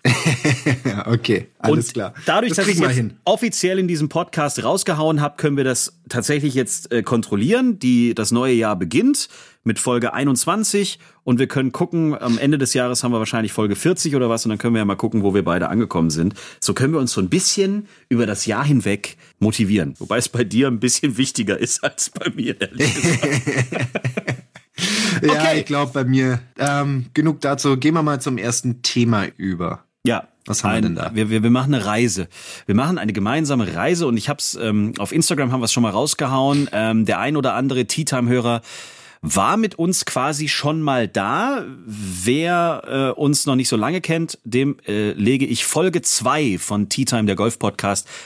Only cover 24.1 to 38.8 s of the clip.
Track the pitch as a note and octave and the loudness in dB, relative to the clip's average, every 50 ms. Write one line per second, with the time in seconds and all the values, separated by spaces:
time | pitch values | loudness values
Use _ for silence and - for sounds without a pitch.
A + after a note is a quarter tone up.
24.1 | - - - - B2+ - - _ - - - _ _ - F3+ G3 G#3+ A3 A3 - | -6 -6 -6 -6 -6 -6 -10 _ -20 -20 -20 _ _ -6 -4 -2 -2 -2 0 0
25.1 | F3 - - D3+ D3+ D3+ D#3+ E3 D#3 D3+ C3+ - C#3+ C#3+ C#3+ C3 B2 C#3 B2+ B2 | 0 0 2 2 2 4 2 2 2 0 0 0 -2 -2 -2 -2 -2 -2 0 2
26.1 | C3 C3 C3 C3 B2 A#2+ B2+ - _ - C#3 C#3+ C#3+ C#3+ C#3+ C#3+ C#3 C3 B2 - | 2 2 2 2 0 -2 -4 -8 _ -2 0 0 0 0 0 0 -2 -4 -4 -2
27.1 | - D3+ D3+ D#3+ D3 - - C#3 C#3+ C#3 - C#3+ C3+ C3 B2+ D3+ E3 E3+ D3+ D3+ | 0 0 2 2 0 0 0 -2 0 0 2 2 2 2 2 2 2 2 2 0
28.1 | C#3+ C3 - C#3 B2+ A2 G2+ A#2+ A#2 - - B2+ A#2 B2 - - - B2 A#2+ A#2 | -2 -2 -2 -4 -4 -2 -2 -2 -2 -2 -2 -2 -4 -2 -4 -2 0 2 2 4
29.1 | A2+ G#2 F#2+ - - - F#2+ F#2+ F2+ E2+ F2 E2 F2+ - - _ _ _ - A#2 | 2 2 0 -2 -6 -6 -4 -4 -4 -4 -4 -6 -6 -8 -12 _ _ _ -2 0
30.1 | A#2 F#2 - - _ _ - - G#2+ - - G#2 A2 A2 A2 A2 - F2 E2 - | 0 -2 -4 -10 _ _ -8 -6 -4 -2 0 2 2 2 2 0 0 -2 -6 -4
31.1 | A2+ G#2+ A2 G#2+ A2 A2 G#2+ A#2 A#2+ B2+ C3 C#3 C#3+ A#2+ G2 G#2 G#2 A2+ B2 A#2 | -2 -2 0 0 2 2 4 4 4 4 4 2 0 0 0 0 0 2 2 0
32.1 | - F#2+ E2+ - - - - - - - - - G2 A2+ C3+ E3+ F#3 - G#2 A2 | 0 -2 -6 -8 -12 -16 -18 -18 -18 -10 -4 0 0 2 2 0 0 -2 -2 -2
33.1 | G2+ G#2+ G2 A2 C3+ D#3+ D#3+ C#3 C#3 A#2+ G#2+ F2 D#2+ E2+ G#2 D#3 F3+ E3+ E3+ C3 | -2 -2 -2 0 0 0 0 0 0 0 0 -2 -2 -2 0 0 0 0 0 0
34.1 | A#2 A2 - - C#3+ - - - - - A#2 A2 G#2+ G#2+ G#2 A2 - - G2+ - | 0 0 -2 -4 -4 -4 -4 -4 -4 -4 -2 0 0 0 0 -2 -4 -6 -6 -2
35.1 | - E3 D#3 - - D3 C#3 A#2+ C3 C3 A#2+ - - A#2+ A#2 G#2+ F#2 G#2+ C#3+ D3+ | 0 0 0 0 0 0 0 0 0 -2 -2 0 2 2 2 2 2 0 0 0
36.1 | - - D3+ B2+ C3+ C3 C3+ C#3 C#3+ C#3+ C#3+ - - G#2+ A2 A2+ A2+ A2+ G#2+ G#2 | -2 -2 -2 0 0 0 2 2 2 2 0 0 -2 0 0 2 2 2 2 2
37.1 | G2+ F2 A2 C#3 D#3 D3 C3 C3 G2 A#2 C3+ C#3 C3 B2+ A#2+ - - D#3 C3 - | 0 0 -2 -2 -2 0 0 0 0 0 0 0 0 0 0 -2 -2 -4 -4 -2
38.1 | C3+ B2+ A#2+ A#2+ B2 B2+ A#2 A#2+ A#2+ A2+ - - - - | -2 0 0 2 2 2 2 0 0 -2 -4 -10 -16 -18